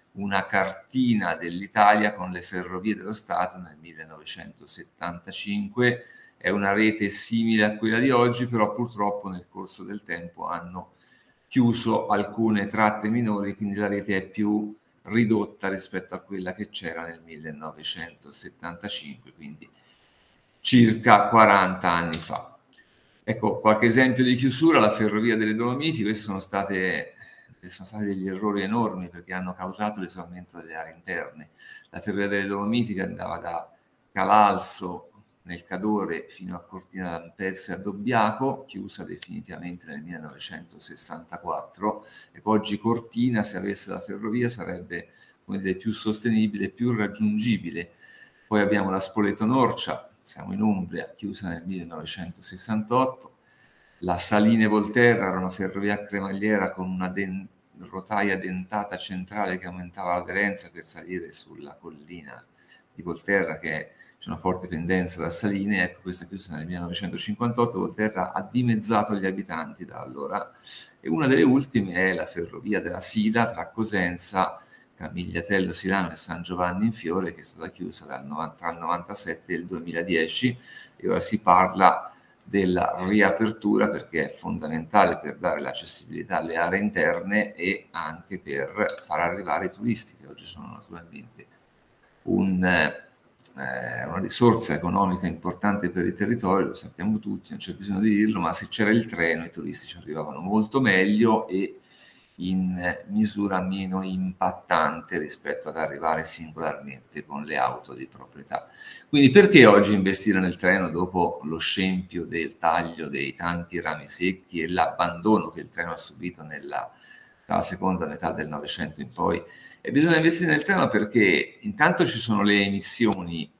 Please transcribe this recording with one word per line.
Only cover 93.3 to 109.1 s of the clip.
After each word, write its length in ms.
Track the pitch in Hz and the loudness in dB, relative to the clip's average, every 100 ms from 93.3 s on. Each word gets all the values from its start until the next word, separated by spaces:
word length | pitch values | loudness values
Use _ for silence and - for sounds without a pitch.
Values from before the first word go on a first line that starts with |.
| - - | -18 -16
una 640 | 67 65 62 60 60 65 87 | -10 -8 -6 -6 -8 -6 -4
risorsa 540 | 95 - 120 - - | -2 4 6 6 4
economica 540 | 78 87 95 98 90 90 | 0 0 2 2 0 -4
importante 640 | 80 90 - 104 98 90 | -4 -8 -2 0 0 -2
per 140 | 90 87 | -2 -2
il 100 | - | -2
territorio, 540 | 101 117 95 92 73 | -2 0 2 2 0
lo 40 | |
sappiamo 460 | - - - 101 107 | -4 -10 -6 -2 -2
tutti, 320 | 104 98 - | -4 -10 -10
non 80 | 107 | -10
c'è 140 | 92 | -10
bisogno 260 | 90 98 95 | -8 -4 2
di 160 | 110 104 | 4 4
dirlo, 240 | 107 101 | 4 2
ma 120 | 85 | 0
se 160 | - - | -2 -2
c'era 220 | - 104 | 0 4
il 160 | 113 110 | 4 2
treno 400 | 85 82 80 82 | 0 0 0 -4
i 60 | |
turisti 340 | 85 82 78 - | -10 -6 -6 -6
ci 120 | 85 | -10
arrivavano 420 | 73 78 76 71 | -10 -8 -8 -8
molto 420 | 92 107 107 135 | 0 2 2 2
meglio 640 | 123 95 95 107 113 110 - | 4 4 4 4 6 4 2
e 340 | 92 98 - _ - - - _ - | -2 -4 -6 _ -20 -20 -20 _ -8
in 400 | 90 92 92 90 87 - - | -2 0 0 -2 -2 -4 -4
misura 540 | 104 107 101 101 92 | 0 0 0 0 0
meno 420 | 92 95 95 95 | -2 -4 -4 -4
impattante 1120 | 95 92 92 - 92 - - 85 78 80 - 87 | -2 -4 -4 -2 -2 -2 0 2 2 -2 -6 -4
rispetto 520 | 76 - 73 71 76 | -4 -6 -6 -6 -6
ad 80 | 78 | -4
arrivare 460 | 78 71 80 80 | -4 -2 -2 0
singolarmente 1040 | 80 - 80 80 78 71 71 65 - 76 - | 0 -2 -6 -6 -6 -6 -12 -18 -16 -14 -12
con 180 | 71 | -10
le 140 | 73 71 | -4 -2
auto 380 | 64 64 - 64 | -2 -4 -12 -14
di 100 | 65 | -16
proprietà. 640 | 65 65 69 69 67 - - - - | -18 -20 -20 -8 -8 -8 -18 -18 -18
Quindi 220 | - | 2